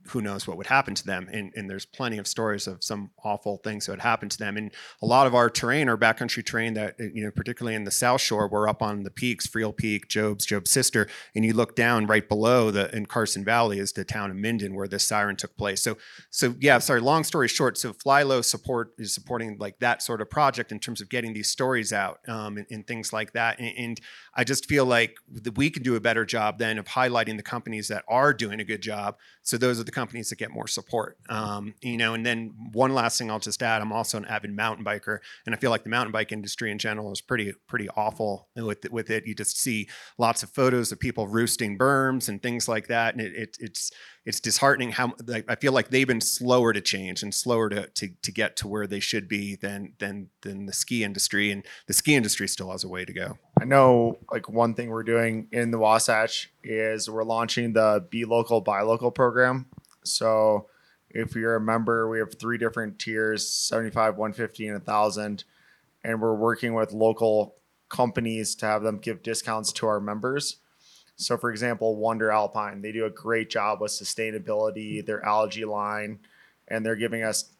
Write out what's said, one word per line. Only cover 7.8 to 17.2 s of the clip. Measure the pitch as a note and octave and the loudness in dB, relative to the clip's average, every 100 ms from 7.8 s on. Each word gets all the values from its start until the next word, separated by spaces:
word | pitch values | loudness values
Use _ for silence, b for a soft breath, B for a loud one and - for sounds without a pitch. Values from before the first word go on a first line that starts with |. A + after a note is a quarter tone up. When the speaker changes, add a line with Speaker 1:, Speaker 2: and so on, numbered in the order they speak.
Speaker 1:
the | G2+ | -2
South | - B2 C3 | 2 4 4
Shore, | - G#2+ G#2 | 2 2 2
we're | G#2 G#2+ | 2 2
up | G#2 | 2
on | A2 G#2 | -2 -2
the | F#2+ | -6
peaks, | - B2 A#2 - | -4 -2 -2 -4
Freel | A2+ A2 - | -2 -2 -2
Peak, | A2 G#2 - | -2 -2 -2
Job's, | G#2+ G#2+ G2+ - | 0 0 0 -2
Job's | G#2 - | -2 2
Sister, | C3+ B2 A2+ G2+ B B G#2+ | 2 4 2 0 B B 0
and | A2+ | 2
you | |
look | A2+ A2+ - | 4 2 2
down | A#2 A#2 G#2 | 4 4 4
right | G#2+ - | 2 2
below | G#2+ A2 B2 A2 | 2 4 6 4
the, | G2+ G2 A2+ | 2 0 -2
in | G#2 | -4
Carson | A#2+ A2 - G2 | -2 -2 -2 2
Valley | A#2 A#2 G2 | 2 2 0
is | G2 | -4
the | - | -6
town | F#2 G#2+ G2 | -6 -6 -6
of | F#2+ | -4
Minden | A2 A#2 G2+ | -2 -2 -4
where | G2 G2 | -6 -6
this | G2 - | -2 0
siren | G#2+ G2+ G2 | 2 0 -2
took | - - | -8 -4
place. | G#2 F#2+ | -4 -2
So, | - G#2+ B B B | -2 -4 B B B
so | - B2+ B2 | 0 0 2
yeah, | C#3 B2 | 6 6
sorry, | - B2 | 6 2
long | B2 D#3+ | 4 2